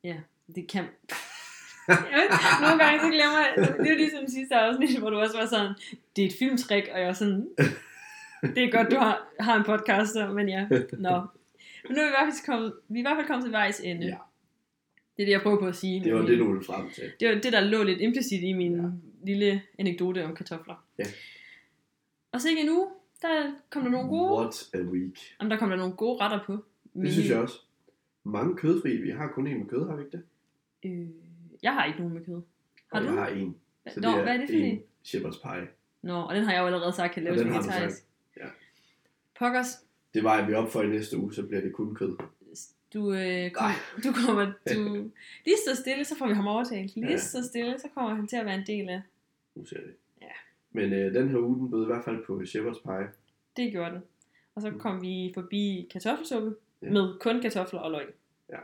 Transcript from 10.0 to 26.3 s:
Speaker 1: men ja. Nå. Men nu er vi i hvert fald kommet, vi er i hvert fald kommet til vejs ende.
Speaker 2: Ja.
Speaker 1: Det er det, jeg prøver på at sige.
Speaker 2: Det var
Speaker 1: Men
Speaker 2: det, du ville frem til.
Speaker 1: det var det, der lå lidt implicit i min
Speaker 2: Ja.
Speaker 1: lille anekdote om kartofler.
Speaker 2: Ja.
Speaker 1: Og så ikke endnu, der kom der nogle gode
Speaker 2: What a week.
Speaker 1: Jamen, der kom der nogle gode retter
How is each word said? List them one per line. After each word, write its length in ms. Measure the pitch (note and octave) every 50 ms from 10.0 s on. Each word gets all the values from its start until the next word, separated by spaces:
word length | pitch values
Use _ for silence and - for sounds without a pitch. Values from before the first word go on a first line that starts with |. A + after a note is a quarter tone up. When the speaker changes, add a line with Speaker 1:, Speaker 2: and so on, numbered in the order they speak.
| G#3+ G#3 A3 A3 G#3 G3 G3+
Speaker 1:
men 160 | G#3 G#3 G3
ja. 180 | F#3+ F#3+ G3 G#3 C#3 B2+ - - -
Nå. 280 | - F#2+ F2+ F3+ F3+ F#3 - _ _ _ _ _ _ - - - - -
Men 80 | - B3+
nu 60 | D4
er 20 | D4+
vi 40 |
i 80 | D4 C#4
hvert 160 | C4+ C#4 D4+ D4
fald 120 | - -
kommet, 280 | - C4 A3+ A3+ A3 - - _
vi 120 | _ G#3+ A#3+
er 20 |
i 0 |
hvert 160 | A#3+ C#4 D4+
fald 100 | D#4 D4
kommet 180 | D4 D4+ B3 B3
til 60 | A#3+
vejs 280 | G#3+ G#3+ G#3 G3 G3+ -
ende. 260 | - F3+ F3 E3+ E3+
Speaker 2:
Ja. 100 | F3+ F3+ - - _ _ _ _ _ _ _ _ _ _ _ _ _ _ _ _ _ _
Speaker 1:
Det 60 | - G3+
er 20 |
det, 60 | G3+
jeg 100 | G3 G3
prøver 180 | G3 G#3+ G#3 G3+
på 80 | G3
at 80 | F#3 F3
sige. 280 | - - F#3+ F#3 F#3+ F#3
Speaker 2:
Det 100 | - A2+
var 60 | A2
Speaker 1:
Men 60 | A2 -
Speaker 2:
det, 80 | A#2+ A#2
du 80 | A#2 G#2
ville 120 | F#2+ F#2+ F#2+
frem 240 | - F#2 G2 - -
til. 220 | - - - - - _
Speaker 1:
det 80 | A3 A#3
var 60 | G#3+
det, 180 | G#3+ G#3+ B3+ A#3
der 60 | G#3
lå 220 | F#3+ G3+ G#3+ A3 G#3
lidt 180 | F#3+ F#3 F3+
implicit 420 | F#3+ A#3 A#3+ C4+ A#3+ - G3+ F#3 F3
i 100 | F#3 F#3+
min 220 | F#3 F3+ F3 F3 E3+
Speaker 2:
Ja. 60 | F3 F3 F3+ F3 E3 A2+ - - -
Speaker 1:
lille 380 | F#3+ G3+ G3 G#3 G3+ G3 G3 G3 _ _ -
anekdote 460 | G3 F#3+ F3 F3 F3+ F3+ F3+ F#3 E3
om 100 | D#3 D#3+
kartofler. 500 | - - - E3+ D#3+ D#3+ - F3 - _ _ _ -
Speaker 2:
Ja. 40 | - G2+ - - - - - - - - - - _ _ _ _ _ _ _ _ _ _ _ _ _ _
Speaker 1:
Og 100 | - B3
så 80 | B3+ D#4+
ikke 120 | E4 D#4+
endnu, 300 | D4+ D4+ D#4+ F4 F#4+ F#4+ - - _ _ _ -
der 320 | - E4 D#4+ D#4 D4 C#4+ C#4+ - _ _
kom 140 | - D4 B3+
der 60 | B3
nogle 180 | B3 B3+ B3+ C4+
gode 240 | D4+ E4 F4 F#4+ -
Speaker 2:
What 360 | - A3+ - - - - - -
a 40 |
week. 580 | F#2 F2+ F2+ F2+ F2+ F#2 F#2 - - - - - _
Speaker 1:
Jamen, 120 | - G#3+
der 60 | A3
kom 120 | G#3+ A3+ G3+
der 80 | F#3
nogle 180 | F#3 F#3 F#3 F#3
gode 220 | - A3 A#3 B3 -
retter 180 | G3+ G#3+